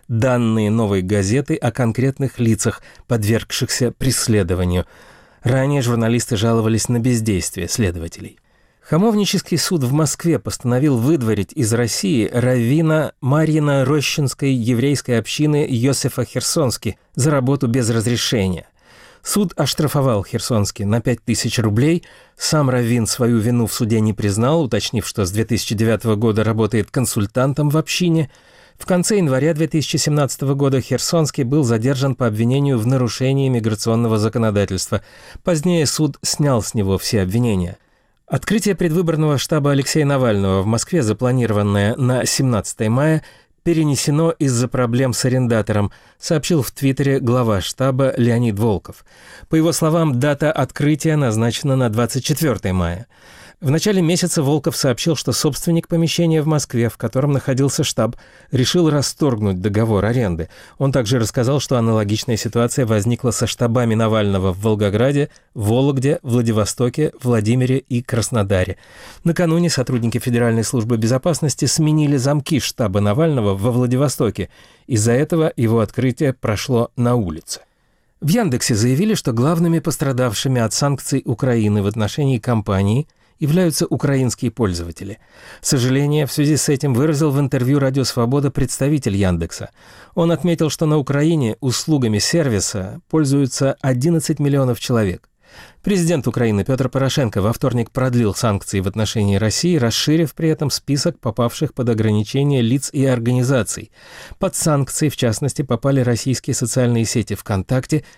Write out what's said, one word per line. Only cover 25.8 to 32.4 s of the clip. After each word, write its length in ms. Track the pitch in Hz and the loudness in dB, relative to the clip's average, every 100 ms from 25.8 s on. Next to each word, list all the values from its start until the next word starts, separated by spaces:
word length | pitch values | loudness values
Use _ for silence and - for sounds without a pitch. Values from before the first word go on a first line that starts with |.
| 113 107 113 104 | 0 0 0 0
года 300 | 113 107 107 | 2 2 0
работает 440 | 110 107 113 95 | 0 0 0 -2
консультантом 800 | 143 120 - 101 127 135 139 147 | -2 -2 -2 -2 0 0 0 0
в 60 | 156 | 0
общине. 540 | 156 - 180 160 151 - _ - - - | -2 -2 0 0 -2 -8 _ -20 -20 -16
В 60 | - | -2
конце 320 | 180 175 208 | 0 2 0
января 360 | 160 131 151 | 2 2 2
две 140 | 156 160 | 0 0
тысячи 300 | 160 135 - | -2 -2 -2
семнадцатого 560 | - 147 139 - 135 | 0 0 0 -2 -2
года 260 | 139 139 131 | 0 2 0
Херсонский 640 | - 123 - 170 151 - | -2 -4 0 0 0 -2
был 220 | 123 147 123 | 0 2 2
задержан 500 | 117 120 139 139 123 | 2 0 0 -2 0
по 100 | 120 | -2
обвинению 540 | 107 | 0